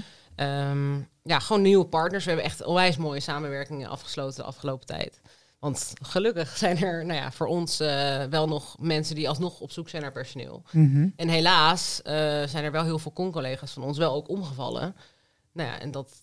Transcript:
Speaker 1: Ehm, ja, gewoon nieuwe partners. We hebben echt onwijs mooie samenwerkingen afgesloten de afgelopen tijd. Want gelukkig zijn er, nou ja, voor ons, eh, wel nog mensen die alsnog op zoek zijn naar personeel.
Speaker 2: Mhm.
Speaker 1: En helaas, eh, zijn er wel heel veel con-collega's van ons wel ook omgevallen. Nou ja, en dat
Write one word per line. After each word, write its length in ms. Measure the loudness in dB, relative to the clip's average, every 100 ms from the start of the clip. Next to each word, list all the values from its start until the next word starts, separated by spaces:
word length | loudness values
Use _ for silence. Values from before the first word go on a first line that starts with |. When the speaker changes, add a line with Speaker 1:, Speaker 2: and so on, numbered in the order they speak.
| -2 -10 _ -6
Speaker 1:
Ehm, 580 | -2 -2 -2 0 0 -2 -6 _
ja, 160 | -2 0
gewoon 220 | 4 4
nieuwe 240 | 8 6 6
partners. 380 | 2 0 0
We 60 | -2
hebben 180 | 0 -2
echt 140 | -4 0
onwijs 320 | 4 4 2
mooie 220 | -2 -4
samenwerkingen 720 | -4 -6 -6 -6 -8 -8 -8
afgesloten 460 | -10 -10 -8 -6 -8
de 80 |
afgelopen 420 | -12 -8 -6 -6 -6
tijd. 340 | -6 -6 -8 _ _ _ _
Want 340 | -4 -4 -6 -10
gelukkig 560 | -4 0 2 0 -4 0
zijn 200 | 2 2
er, 280 | 0 0 -2
nou 140 | -4
ja, 120 | -4
voor 160 | -2 0
ons, 320 | 0 0 0
eh, 440 | 0 2 0 0
wel 240 | 0 0 2
nog 280 | 0 -6 -6
mensen 360 | 0 0 0 -2
die 140 | -2
alsnog 300 | -2 -4 -6
op 120 | -12
zoek 180 | -10 -10
zijn 120 | -8
naar 100 | -8
personeel. 520 | -8 -10 -12 -12 -14 0
Speaker 2:
Mhm. 360 | 6 8 8 4 2
Speaker 1:
En 140 | 0
helaas, 720 | 4 6 8 6 4 0 -6
eh, 120 | -4 -2 0 0 -2
zijn 180 | -4
er 80 | -2
wel 120 | -2
heel 160 | 0 -2
veel 140 | -6
con-collega's 580 | -6 -4 -4 -6 -6 -10
van 120 | -8
ons 140 | -6 0
wel 160 | 0
ook 160 | 0 -4
omgevallen. 640 | -6 -6 -6 -6 -4 -6 -8 -18 _ _ _ _
Nou 160 | -8 -8
ja, 100 | -8
en 120 | -8
dat 180 | -10 -12 -16